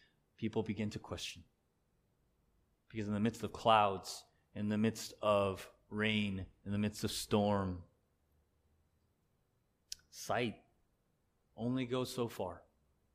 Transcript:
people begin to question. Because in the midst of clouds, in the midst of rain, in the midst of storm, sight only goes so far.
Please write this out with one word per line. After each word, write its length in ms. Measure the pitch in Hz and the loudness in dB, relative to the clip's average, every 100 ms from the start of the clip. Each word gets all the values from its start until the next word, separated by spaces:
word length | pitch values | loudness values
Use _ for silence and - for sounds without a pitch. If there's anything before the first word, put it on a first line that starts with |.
| _ _ _ - | _ _ _ -8
people 260 | 110 110 | -4 -2
begin 280 | 110 104 107 | -2 -2 -4
to 80 | - | -4
question. 440 | - 92 - 85 - _ _ _ _ _ _ _ _ _ _ _ _ _ _ | -10 -8 -8 -12 -20 _ _ _ _ _ _ _ _ _ _ _ _ _ _
Because 180 | 110 104 | -6 -2
in 80 | |
the 60 | 104 | 2
midst 240 | 113 113 | 0 0
of 80 | 104 | -8
clouds, 720 | - 117 110 101 95 - - - _ _ | 0 6 8 6 2 -6 -14 -16 _ _
in 140 | 104 104 | -4 0
the 100 | 107 | 2
midst 340 | 110 110 - - | 2 0 -10 -2
of 460 | 107 101 98 92 - - - | 4 4 4 -2 -10 -18 -10
rain, 560 | 107 107 107 104 95 95 _ | 0 2 2 0 -4 -8 _
in 80 | 98 | -4
the 60 | 101 | -2
midst 260 | 104 104 | -2 -2
of 80 | 107 | -4
storm, 720 | - - 107 104 101 95 90 - _ _ _ _ _ _ _ _ _ _ _ _ _ _ _ _ _ _ _ - - _ | -4 0 2 4 2 0 -4 -10 _ _ _ _ _ _ _ _ _ _ _ _ _ _ _ _ _ _ _ -18 -18 _
sight 460 | - - 107 120 - _ _ _ _ _ _ _ _ _ - | -14 -4 0 0 -4 _ _ _ _ _ _ _ _ _ -6
only 300 | 120 131 120 | -2 -2 -2
goes 260 | 127 123 | -2 -2
so 160 | - 117 | -2 -4
far. 340 | - 92 85 - _ _ _ _ | -2 -6 -6 -18 _ _ _ _